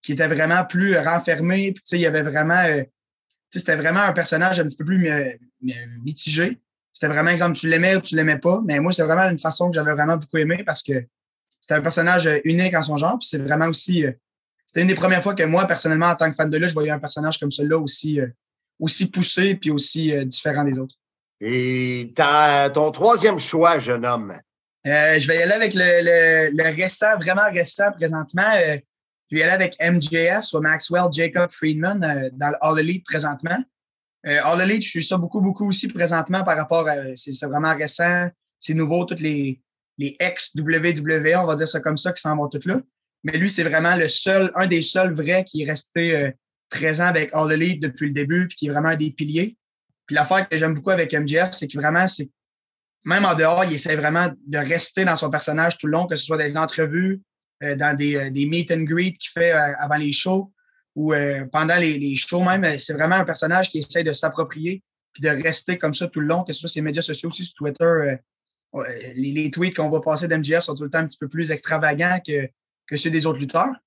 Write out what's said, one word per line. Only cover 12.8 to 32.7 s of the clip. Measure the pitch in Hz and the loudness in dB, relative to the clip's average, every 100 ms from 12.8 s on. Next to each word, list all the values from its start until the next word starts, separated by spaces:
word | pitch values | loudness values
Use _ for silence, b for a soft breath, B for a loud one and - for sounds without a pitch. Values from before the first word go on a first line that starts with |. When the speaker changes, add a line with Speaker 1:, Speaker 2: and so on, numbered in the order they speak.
Speaker 1:
son | 143 147 | 0 -2
genre. | 160 247 | 0 -2
Puis | - | -4
c'est | 151 | -6
vraiment | 139 151 165 | -2 0 0
aussi, | 160 - 175 147 | -2 0 0 0
euh, | 127 _ _ _ _ _ | -4 _ _ _ _ _
c'était | 170 | 0
une | 185 | 2
des | 185 | 4
premières | 185 185 | 2 2
fois | 196 | 0
que | 196 | 0
moi, | 160 170 190 | 2 2 2
personnellement, | 170 170 160 170 | 0 0 2 2
en | 170 | 2
tant | 160 | 0
que | - | 0
fan | 156 | -2
de | 151 | 0
lutte, | 170 | 0
je | 156 | 0
voyais | 151 | -2
un | 151 | -2
personnage | 143 - 156 156 | -6 -4 -2 -2
comme | 147 | -4
celui-là | 139 147 160 | -2 0 0
aussi, | 147 - 156 147 | 0 -4 -2 -2
euh, | 127 - _ _ _ _ | -2 -6 _ _ _ _
aussi | 160 - 185 | -2 0 -2
poussé | - 175 - 190 190 | 0 0 2 2 2
puis | 151 | 0
aussi, | 151 139 160 156 143 | -2 -2 -2 0 0
euh, | |
différent | 131 127 156 143 | -2 -4 -4 0
des | 143 131 | 0 -2
autres. | 131 _ _ _ _ _ | -6 _ _ _ _ _
Speaker 2:
Et | 107 127 127 127 127 123 120 - | -4 -2 0 -2 -2 -4 -6 0
t'as | 147 147 151 143 139 | 4 6 6 6 4
ton | 143 151 | 2 0
troisième | 139 202 240 220 180 | 4 4 6 4 2
choix, | - 165 170 160 | -2 4 4 4
jeune | 123 120 120 | 0 -2 0
homme. | 120 104 87 _ _ _ _ 139 | -2 -4 -14 _ _ _ _ 0
Speaker 1:
Euh, | 147 156 156 | 2 4 4
je | 139 | 4
vais | 165 | 2
y | |
aller | 170 | 4
avec | 214 220 | 2 2
le, | 190 | 4
le, | 180 175 170 170 165 160 160 | 4 6 6 6 6 6 4
le | 151 160 156 | 2 0 0
récent, | 185 - 214 214 | -2 2 2 2
vraiment | 165 190 208 | 0 2 2
récent | 180 175 - 202 | 2 -2 0 0
présentement. | 202 160 156 151 175 208 214 | 0 -4 -2 -4 0 2 4
Euh, | 160 147 - _ _ _ _ | 2 0 -8 _ _ _ _
je | 156 | 0
vais | |
y | |
aller | 160 | 2
avec | 185 180 - | 2 0 0
M | 170 175 | 2 2
J | 143 165 165 202 | 2 0 2 0
F, | |
soit | 208 160 | -2 -2
Maxwell | 156 156 - 175 180 | 0 -2 0 0 2
Jacob | 151 165 180 175 | 0 -2 0 -2
Friedman, | - 156 151 175 202 | 0 -2 0 -2 -2
euh, | 165 139 131 | -2 -2 -4
dans | 131 143 | -4 -4
le | 151 | 0
All | 156 | 0